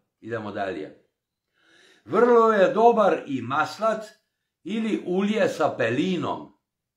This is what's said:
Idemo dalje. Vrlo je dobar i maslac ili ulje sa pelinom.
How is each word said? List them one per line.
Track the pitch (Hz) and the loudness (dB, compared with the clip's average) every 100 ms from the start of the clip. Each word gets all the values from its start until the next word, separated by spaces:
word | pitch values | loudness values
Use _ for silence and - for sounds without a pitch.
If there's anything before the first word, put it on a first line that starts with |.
| _ _ | _ _
Idemo | 107 113 104 | -10 -10 -8
dalje. | 101 98 85 69 - _ _ _ _ _ _ _ _ _ _ - | -6 -6 -6 -10 -16 _ _ _ _ _ _ _ _ _ _ -4
Vrlo | 196 240 233 226 | 2 4 6 4
je | 208 180 | 4 2
dobar | 196 233 220 190 160 - | 6 4 6 2 0 -4
i | 131 | -8
maslac | 117 143 151 - 220 214 - _ _ _ _ _ | -4 -4 -4 -4 -4 -4 -8 _ _ _ _ _
ili | 160 226 220 - - | -8 -6 -4 -4 -2
ulje | 185 202 214 170 | -2 0 2 0
sa | - 143 - | 0 -2 0
pelinom. | 117 123 185 165 113 78 - _ _ _ _ | -2 0 0 -2 -4 -8 -10 _ _ _ _